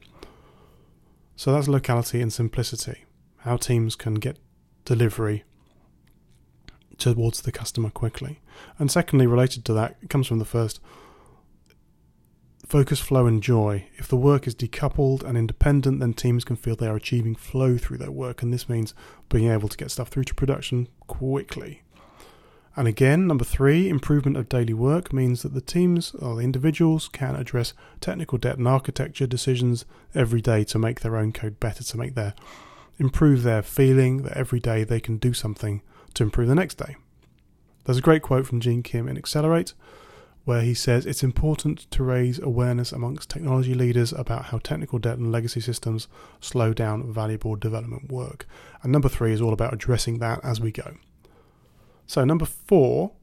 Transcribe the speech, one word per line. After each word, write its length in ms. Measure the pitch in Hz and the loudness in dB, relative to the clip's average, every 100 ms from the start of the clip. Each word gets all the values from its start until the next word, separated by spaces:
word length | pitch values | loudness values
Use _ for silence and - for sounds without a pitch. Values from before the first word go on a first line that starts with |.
| - - - - - _ - _ _ _ _ _ _ | -18 -20 -20 -20 -20 _ -20 _ _ _ _ _ _
So 180 | - 139 | -6 0
that's 140 | 147 143 | 2 4
locality 540 | 135 - 120 117 120 | 0 2 0 0 -2
and 100 | 117 | -2
simplicity, 720 | - 113 - 113 117 - - _ _ _ _ | -2 -2 -2 -4 -6 -10 -12 _ _ _ _
how 180 | 120 120 | -4 -4
teams 400 | - 120 113 - | 0 0 0 -2
can 180 | 113 | -4
get 240 | 107 131 143 _ _ _ _ | -2 -4 -8 _ _ _ _
delivery 580 | - 117 117 - 110 107 - _ _ _ _ _ _ _ _ _ _ _ - - _ - | -2 2 2 0 -2 -4 -8 _ _ _ _ _ _ _ _ _ _ _ -20 -20 _ -2
towards 460 | 123 117 113 - | 0 2 0 -2
the 80 | - | -8
customer 400 | - 107 - 110 | -8 -8 -4 -4
quickly. 500 | - 113 - 135 151 - - - - | -4 -6 -6 -12 -14 -18 -20 -20 -4
And 100 | 143 | 0
secondly, 380 | 175 - 139 123 | 2 2 4 6
related 380 | 120 127 120 | 6 4 0
to 80 | - | -2
that, 240 | 110 - - | 0 0 -6
it 80 | - | -4
comes 200 | 139 127 | -2 0
from 100 | 113 | -2
the 60 | |
first, 340 | 107 117 110 - - - - - - - _ _ _ _ _ _ _ _ _ _ _ _ | -2 -2 -2 -6 -18 -20 -20 -20 -20 -20 _ _ _ _ _ _ _ _ _ _ _ _
focus, 360 | - 147 135 147 | 0 2 4 0
flow 260 | - 131 120 | 2 4 4
and 160 | 113 | 4
joy. 460 | 113 117 104 98 - - | 2 2 2 -2 -8 -12
If 120 | - | -2
the 80 | 127 | 2
work 300 | 139 143 131 | 4 4 0
is 80 | |
decoupled 680 | - 117 - 143 - 135 131 | -6 -8 -4 -2 0 0 0
and 140 | - 120 | -2 -2
independent, 640 | 113 - 147 143 135 139 | -2 0 2 4 4 2
then 140 | 123 | 0
teams 300 | 113 123 120 | 0 0 0
can 120 | - 120 | -2 -6
feel 200 | 120 113 | -4 -4
they 100 | 113 | -2
are 100 | 107 | -4
achieving 380 | - 120 113 | -2 -2 -2
flow 420 | 113 - 131 131 123 | -4 -6 0 2 2
through 220 | - 127 | 0 -8
their 140 | 139 | -10
work, 300 | 135 127 123 | -8 -8 -4
and 100 | 120 | -2
this 160 | 123 - | -2 -2
means 260 | 117 110 - - - - | -4 -4 -8 -20 -20 0
being 220 | 123 113 | 2 4
able 180 | 110 104 | 2 -2
to 80 | - | -6
get 140 | - | -10
stuff 180 | - 120 | -8 -6
through 160 | 135 | -4
to 100 | 127 | -4
production 540 | - 139 - - 123 120 _ - | -2 0 0 -2 -4 -4 _ -14
quickly. 760 | - 131 139 - - - 73 _ _ - - - - - _ _ - | -8 -4 -4 -6 -12 -12 -16 _ _ -20 -20 -20 -20 -20 _ _ -2
And 120 | 117 | -2
again, 400 | 107 135 160 185 | 4 4 4 4
number 160 | 139 | 2
three, 440 | 117 - 135 160 190 | 0 2 4 4 2
improvement 480 | 143 - 147 135 139 | 0 2 2 2 -2
of 120 | - | 0
daily 240 | 127 113 | 0 0
work 400 | 113 131 165 - | 0 2 2 0
means 300 | 131 127 120 | 0 2 0
that 120 | 143 | -4
the 60 | 135 | -8
teams 520 | - 175 180 170 - - | -4 0 2 2 -2 -8
or 200 | 135 117 | -6 -2
the 40 | |
individuals 640 | 123 127 156 151 165 156 - | -2 0 0 2 2 2 -2
can 280 | - 131 135 | -6 -6 -4
address 360 | 123 123 120 - - - | -4 -4 -4 -8 -20 -10
technical 380 | - 180 160 123 | -8 -6 -4 -2
debt 200 | 123 131 | -2 0
and 80 | 120 | 2
architecture 600 | 131 - - 131 - 131 | 2 0 -6 -6 -4 -2
decisions 560 | 123 - 123 123 120 - - _ | -2 -2 0 2 0 -4 -20 _
every 280 | 147 113 120 | -2 2 2
day 240 | 123 107 | 2 2
to 140 | 104 110 | 2 0
make 220 | 113 123 | -2 -2
their 160 | 113 113 | -4 -2
own 160 | 107 | -2
code 280 | - 110 104 | -4 -8 -6
better, 240 | 113 104 | -6 -6
to 120 | 120 113 | -10 -8
make 160 | 123 | -6
their, 200 | 127 101 - - - - - - - | -4 -6 -8 -18 -20 -20 -20 -20 -2
improve 460 | 135 - 151 131 | 0 4 6 6
their 180 | 120 110 | 4 0
feeling 600 | - - 135 131 127 135 | 0 4 6 6 4 2
that 140 | 131 - | -4 -6
every 220 | 127 123 | -2 -2
day 240 | 120 110 | 0 -2
they 160 | 110 117 | 0 -2
can 200 | - 110 | -2 -2
do 140 | 123 | -2
something 500 | 120 110 104 107 101 - - - | -2 -6 -6 -6 -6 -8 -20 -16
to 100 | - | -2
improve 240 | 107 127 120 | 0 2 4
the 60 | |
next 220 | 147 180 - | 2 2 -6
day. 200 | - - _ _ _ _ _ _ _ _ | -12 -12 _ _ _ _ _ _ _ _
There's 140 | - 127 | -2 2
a 40 | |
great 200 | 160 160 | 6 4
quote 240 | - 131 131 | 4 0 2
from 120 | 120 | 0
Gene 240 | 120 120 | 0 0
Kim 240 | 117 120 131 | -2 -4 -4
in 120 | 131 | -6
Accelerate, 560 | - 151 156 165 - - - - - - - _ | -4 0 2 2 0 -10 -20 -20 -20 -20 -20 _
where 180 | - 120 | -2 0
he 120 | 117 | 2
says, 320 | 117 - 120 - | 0 2 2 0
"It's 160 | 139 | -2
important 680 | 131 - 151 151 151 151 - | 0 2 2 2 -2 -4 -2
to 100 | - | 0
raise 360 | 127 127 123 127 | 2 2 2 0
awareness 540 | 143 120 123 123 120 | -2 0 2 0 -2
amongst 380 | 123 120 143 - | -4 -6 -6 -8
technology 420 | 147 156 131 127 | -8 -2 0 0
leaders 400 | 127 123 120 117 | 2 2 2 2
about 340 | - 123 120 - | -2 -4 -6 -4
how 120 | 113 | -6
technical 400 | - 151 156 123 | -4 -6 -4 -4
debt 180 | 117 123 | -2 -2
and 160 | 113 | -2
legacy 280 | 117 117 120 | 0 -2 -4
systems 480 | 110 113 113 110 - - - - | -6 -6 -4 -4 -6 -18 -20 -18
slow 340 | - 127 110 | -6 0 2
down 360 | 110 110 107 123 | 2 -2 -2 -6
valuable 460 | 110 110 110 113 107 | -4 -4 -4 -4 -4
development 540 | 110 113 117 120 135 | -4 -6 -8 -12 -10
work." 360 | 127 127 - - - - - | -10 -10 -12 -18 -20 -20 -8
And 100 | 123 | 2
number 160 | 143 131 | 4 4
three 240 | - 113 | 2 0
is 80 | 110 | 2
all 120 | 117 | 0
about 200 | 107 117 | 0 -2
addressing 460 | 107 - 120 - 117 | -2 0 0 0 -4
that 260 | 117 117 | -4 -4
as 160 | 131 113 | -4 -4
we 100 | 113 | -4
go. 260 | - - - _ _ _ _ _ _ _ _ _ _ _ | -6 -12 -16 _ _ _ _ _ _ _ _ _ _ _
So 160 | 151 135 | 0 2
number 180 | 165 | 2
four 680 | 156 - - 190 123 127 190 - | 0 -6 4 6 6 4 -2 -6